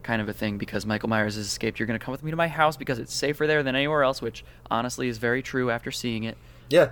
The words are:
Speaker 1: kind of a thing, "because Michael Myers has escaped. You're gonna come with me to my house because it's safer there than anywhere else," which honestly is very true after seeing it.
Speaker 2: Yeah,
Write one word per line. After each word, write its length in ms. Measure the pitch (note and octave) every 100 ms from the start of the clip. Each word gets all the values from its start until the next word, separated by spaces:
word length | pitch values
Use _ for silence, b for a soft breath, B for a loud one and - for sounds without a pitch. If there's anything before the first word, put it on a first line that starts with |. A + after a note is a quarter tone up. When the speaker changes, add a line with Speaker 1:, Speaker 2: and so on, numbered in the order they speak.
Speaker 1:
kind 180 | - A2+
of 80 | G#2
a 40 |
thing, 240 | G#2 G#2+ G2+
"because 280 | - G#2 G#2
Michael 240 | G#2+ A2
Myers 260 | A2 G#2+ G#2+
has 100 | G2+
escaped. 320 | - A2+ -
You're 80 | A2+
gonna 100 | A2+
come 120 | -
with 120 | C3
me 80 | D#3
to 60 | E3
my 100 | E3
house 300 | D#3 D#3 C#3
because 220 | - A#2+
it's 140 | A2+
safer 340 | - C#3 D3 D3+
there 160 | D3+
than 120 | C3+ C3
anywhere 280 | C#3+ D#3
else," 180 | C3 C3+
which 220 | A#2 - B B -
honestly 380 | A2+ B2 - B2+
is 100 | A2+
very 240 | A#2+ B2+
true 300 | B2+ C3 B2
after 200 | A#2 -
seeing 320 | - B2 A2
it. 140 | A2+ - b b b
Speaker 2:
Yeah, 160 | D#3+ C#3